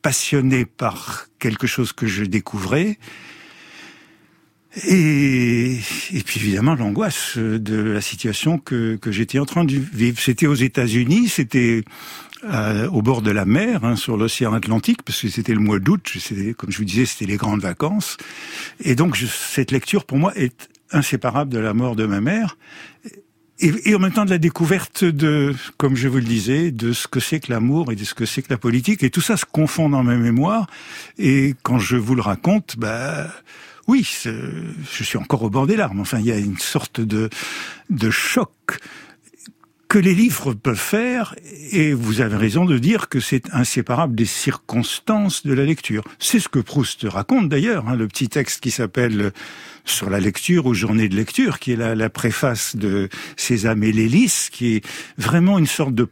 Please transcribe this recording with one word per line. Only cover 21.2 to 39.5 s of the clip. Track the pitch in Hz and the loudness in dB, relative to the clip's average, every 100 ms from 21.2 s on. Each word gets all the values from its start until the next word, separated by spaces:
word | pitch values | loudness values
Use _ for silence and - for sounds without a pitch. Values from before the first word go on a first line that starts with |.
| 127 131 147 | -2 -2 -2
de | 117 | -2
la | 110 | 0
mort | 107 123 110 | 0 0 0
de | 110 | 0
ma | 101 | 0
mère. | 120 214 214 - - - - _ - - _ _ _ - | 0 0 -2 -6 -20 -20 -20 _ -20 -20 _ _ _ 0
Et, | 170 208 - | 2 2 2
et | 208 | 4
en | |
même | 190 | 4
temps | 214 | 2
de | 202 | 2
la | 180 | 4
découverte | 160 - 165 185 - - | 2 2 2 2 0 0
de, | 175 147 156 151 143 127 - - | 2 4 2 4 2 -2 -8 0
comme | 143 131 | 2 2
je | 135 | 2
vous | 131 | 2
le | |
disais, | 117 117 101 143 170 | 2 0 2 2 0
de | 117 117 | 0 -2
ce | 120 - | -2 -2
que | 131 | -4
c'est | - - | -2 -4
que | - | -2
l'amour | 117 117 151 143 | 0 2 2 0
et | 107 | -4
de | |
ce | 104 | -6
que | - | -4
c'est | 113 - | -4 -4
que | - | -4
la | 120 | -2
politique. | 123 120 127 208 | 2 2 2 2
Et | 131 | 2
tout | - | 0
ça | - 208 | 0 0
se | |
confond | - - 156 - 156 | 0 0 0 2 2
dans | 139 | 4
ma | 123 | 4
mémoire. | 120 117 117 156 226 196 - - - - - | 4 4 2 2 0 -4 -10 -18 -18 -16 0
Et | 147 135 135 131 | 2 4 2 0
quand | - 123 | 0 0
je | 95 123 | 2 0
vous | 110 | 2
le | 127 | 0
raconte, | 104 92 165 208 - 113 | 0 0 2 2 0 -6
bah, | 110 113 135 - 156 - _ - - - - | -4 -4 -6 -6 -8 -12 _ -20 -20 -8 2
oui, | 262 196 | 2 2
c'est, | - 120 113 135 160 165 165 143 - | -4 -6 -6 -8 -8 -10 -12 -10 -8
je | |
suis | 110 113 | -4 -4
encore | - 127 | 0 0
au | 113 | 2
bord | 117 139 | 2 2
des | |
larmes. | 214 175 98 | 2 0 -4
Enfin, | 98 120 | -4 0
il | 113 | 0
y | |
a | 110 | 0
une | 101 90 | -2 -4
sorte | - - - - | -2 -4 -4 -6
de, | 113 107 110 - - - - - - | -2 -2 -2 -6 -10 -10 -12 -16 -6
de | 151 110 | 0 0
choc | 107 - - - _ - - - - - - _ _ - | 0 0 0 0 _ -8 -8 -14 -20 -20 -20 _ _ -20